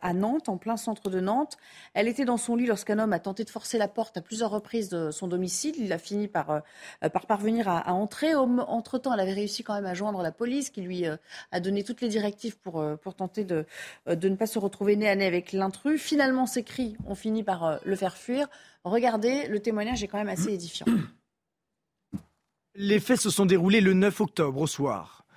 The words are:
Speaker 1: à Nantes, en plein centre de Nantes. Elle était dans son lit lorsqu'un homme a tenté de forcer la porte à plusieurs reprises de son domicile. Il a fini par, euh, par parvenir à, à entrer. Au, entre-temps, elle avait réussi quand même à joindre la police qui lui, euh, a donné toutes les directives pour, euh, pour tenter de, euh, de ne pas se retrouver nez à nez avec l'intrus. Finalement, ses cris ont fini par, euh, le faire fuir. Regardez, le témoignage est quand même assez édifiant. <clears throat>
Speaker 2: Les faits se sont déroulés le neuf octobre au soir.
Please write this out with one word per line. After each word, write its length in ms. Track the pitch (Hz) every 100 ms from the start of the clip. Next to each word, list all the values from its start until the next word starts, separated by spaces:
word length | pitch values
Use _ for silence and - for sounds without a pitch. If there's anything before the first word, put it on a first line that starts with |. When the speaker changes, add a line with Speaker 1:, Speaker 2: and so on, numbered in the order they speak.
Speaker 1:
à 100 | -
Nantes, 380 | 175 208 302 -
en 80 | 185
plein 180 | 220 226
centre 320 | - 214 196
de 120 | 185
Nantes. 360 | 185 240 302 - - - -
Elle 120 | - 226
était 200 | 240 254
dans 100 | 233
son 180 | -
lit 120 | 233 247
lorsqu'un 320 | 202 - 214
homme 160 | 220
a 40 | 175
tenté 260 | 196 196
de 60 | 214
forcer 280 | 220 - 233
la 100 | 202
porte 300 | 233 220 180
à 20 |
plusieurs 300 | - 220 226
reprises 400 | 208 208 233 190
de 200 | 170 156
son 160 | 156 185
domicile. 480 | 180 185 - 302 311
Il 120 | 208
a 80 | 170
fini 300 | - 202 208
par, 220 | 170 151
euh, 580 | 151 151 - - - 160
par 160 | 180
parvenir 420 | - 208 214 226 196
à, 120 | 170
à 160 | -
entrer. 400 | 180 208 - 311
Au, 80 | 302
entre-temps, 720 | 254 247 - 233 - 262 262
elle 60 | 226
avait 120 | 190
réussi 300 | 190 208 -
quand 100 | 226
même 140 | 208 196
à 80 |
joindre 260 | 180 208 196
la 120 | 165
police 360 | - 240 277 269
qui 140 | -
lui, 240 | 180 180 170
euh, 100 | 156 - - -
a 100 | 180
donné 220 | 180 202
toutes 200 | 202 240
les 60 | 240
directives 500 | 214 208 202 226 -
pour, 200 | 190 165
euh, 180 | 151 156
pour 180 | 190
tenter 300 | - 185 -
de, 200 | 190 165 156 - - - -
euh, 80 |
de 140 | 170 190
ne 80 | 190
pas 120 | 220
se 80 | 226
retrouver 380 | 196 - 202 208
nez 120 | 214
à 60 |
nez 120 | 196 196
avec 260 | 175 -
l'intrus. 500 | 190 190 - 285 302
Finalement, 420 | - 294 269 262
ses 200 | 247 254
cris 320 | 233 - 240 208 -
ont 80 |
fini 300 | 196 220 220
par, 200 | 208 180
euh, 120 | 165 151
le 100 | -
faire 220 | 190 185 -
fuir. 320 | - 254 277 - - _
Regardez, 640 | 175 226 247 220 226 277 277
le 140 | 208
témoignage 420 | 220 214 214 247
est 60 | 202
quand 100 | 202
même 100 | 208
assez 240 | 190 202
édifiant. 340 | 135 170 - -
<clears throat> 1900 | 226 - - _ _ _ _ _ _ _ _ _ - - _ _ _ _
Speaker 2:
Les 240 | 202 202 208
faits 220 | - 247
se 100 | 208
sont 160 | 175 190
déroulés 340 | 185 180 220
le 120 | 190
neuf 280 | 185 202 190
octobre 400 | 208 - 147 135
au 60 | 151
soir. 580 | - 139 101 82 - _